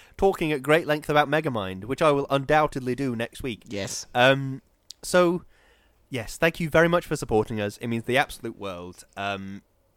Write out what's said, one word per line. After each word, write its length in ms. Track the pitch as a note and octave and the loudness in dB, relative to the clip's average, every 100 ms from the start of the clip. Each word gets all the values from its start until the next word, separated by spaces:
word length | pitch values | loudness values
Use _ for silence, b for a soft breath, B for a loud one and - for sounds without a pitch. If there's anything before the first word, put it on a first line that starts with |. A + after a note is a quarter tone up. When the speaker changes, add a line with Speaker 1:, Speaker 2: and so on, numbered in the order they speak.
| B - | B 0
Speaker 1:
talking 340 | G3 F#3 D#3+ | 2 2 0
at 100 | D3+ | 0
great 240 | C3 D#3+ D3+ | 4 4 4
length 240 | D3+ D3 | -2 2
about 200 | D3 C#3 | 2 4
Megamind, 560 | D3+ D#3 A#2 F#2+ F#2+ G#2+ | 2 0 -2 -4 -6 -6
which 160 | C3 | 2
I 100 | D#3+ | 4
will 160 | C#3 C#3 | 4 2
undoubtedly 680 | C#3 C3 D3+ D3 C3+ B2+ B2 | 0 2 2 2 -2 -4 -2
do 200 | C3+ A#2 | -2 -2
next 260 | A#2 - | -6 -6
week. 200 | C3+ G#2+ - | -8 -8 -8
Speaker 2:
Yes. 380 | G2+ G2 - - | -6 -6 -8 -4
Speaker 1:
Um, 480 | B2 B2+ C3+ C3+ C3+ _ _ _ - | 4 4 4 -2 -10 _ _ _ -16
so, 440 | - F3+ F3 F3 - b b b b b - | 0 2 4 0 -6 b b b b b -10
yes, 260 | B2+ A2 - | -10 -8 -2
thank 240 | E3 - | -2 0
you 100 | E3 | 2
very 200 | D#3+ E3+ | 4 4
much 160 | F3 - | 2 -2
for 100 | D3+ | -6
supporting 460 | C3 A2 G#2+ A2 | 0 0 2 -2
us. 160 | G#2 - | -4 -6
It 100 | A#2+ | -4
means 160 | A#2 | -4
the 140 | A2+ B2+ | 0 0
absolute 400 | - - A#2 - | 0 -4 -12 -10
world. 460 | G2 F2 F2+ - - - | -10 -10 -12 -16 -18 -8
Um, 460 | G2+ G2 G2 G2 _ _ _ | -6 -6 -10 -14 _ _ _